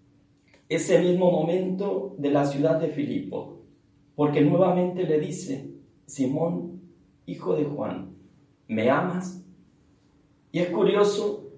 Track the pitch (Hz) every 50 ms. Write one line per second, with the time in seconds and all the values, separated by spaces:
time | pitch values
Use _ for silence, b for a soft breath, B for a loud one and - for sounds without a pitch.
0 | _ _ _ _ _ _ _ _ _ b b b b b - 165 - - 185 -
1 | 175 180 180 185 180 180 175 156 160 165 175 185 185 185 185 185 202 202 190 180
2 | 131 135 - - 139 139 143 143 143 143 - 139 147 160 165 160 165 156 - 143
3 | - - - - - - - - - - - - - - _ _ _ _ _ _
4 | _ _ _ - 147 147 143 156 143 143 - 175 190 180 175 180 180 180 180 180
5 | 180 156 156 151 - - - - - - 190 - - - - - - _ _ _
6 | _ - - - 135 127 143 156 165 170 180 - 85 175 - - - - - _
7 | _ _ _ _ - - - - - 185 175 156 147 139 - 143 - 98 92 92
8 | 95 - - - - - _ _ _ _ _ _ _ - 113 110 110 123 139 165
9 | 175 185 180 180 - - - - - - - _ - _ _ _ _ _ _ _
10 | _ _ _ _ _ _ _ _ _ _ - 160 180 180 175 214 190 202 202 208
11 | 208 202 - - 214 208 - - - - -